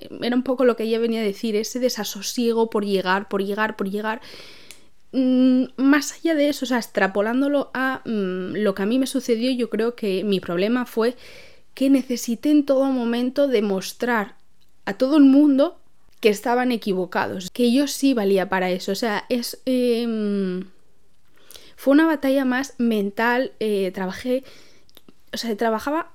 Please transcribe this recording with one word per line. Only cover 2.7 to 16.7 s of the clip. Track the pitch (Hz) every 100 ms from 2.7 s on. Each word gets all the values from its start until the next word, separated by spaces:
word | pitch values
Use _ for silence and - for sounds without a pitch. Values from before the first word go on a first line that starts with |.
por | 226
llegar, | 202 190 185 190 196
por | 196
llegar, | 196 202 214 214
por | 202
llegar. | 208 214 226 - - - - - - - - -
Mm, | 262 254 254 262 254 254 -
más | 269 294 285
allá | - 330
de | 311 294
eso, | 285
o | 240
sea, | 247
extrapolándolo | - - 190 202 208 247 285 285 -
a, | 247 262 262
mm, | - 220 190 185 185 180
lo | 202
que | 190
a | 196
mí | 262
me | 262
sucedió, | 269 - 226 247
yo | 254 226
creo | 208 226
que | 233 214 190
mi | 208 190
problema | - 175 202 247 240
fue | - 226 254 - - - - -
que | - 269
necesité | 277 254 240 - 233 302
en | 302
todo | 285 269 269
momento | 262 233 233 247 254 285
demostrar | 240 208 190 - - 240 233 202 - - - - -
a | -
todo | 196 262 302
el |
mundo | 277 269 294 262 311 - - - - -
que | 214
estaban | 202 254 247 247